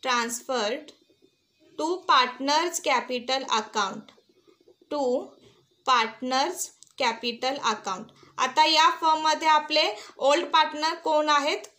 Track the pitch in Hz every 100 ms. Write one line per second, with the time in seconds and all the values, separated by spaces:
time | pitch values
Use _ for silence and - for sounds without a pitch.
0 | 262 240 233 240 - 254 208 277 - -
1 | _ _ _ _ _ _ _ - 311 359
2 | - 294 247 - 269 302 339 339 311 254
3 | 240 247 240 262 269 226 220 220 196 214
4 | - _ _ _ _ _ _ _ _ 294
5 | 262 254 - - - _ _ _ - 247
6 | 226 - 254 262 302 359 - _ - -
7 | 247 226 240 233 262 277 233 214 - 185
8 | - _ - - 262 - 311 311 320 330
9 | 330 311 311 302 320 302 302 302 339 415
10 | - - 262 294 - 320 302 294 311 339
11 | 330 302 302 294 285 403 -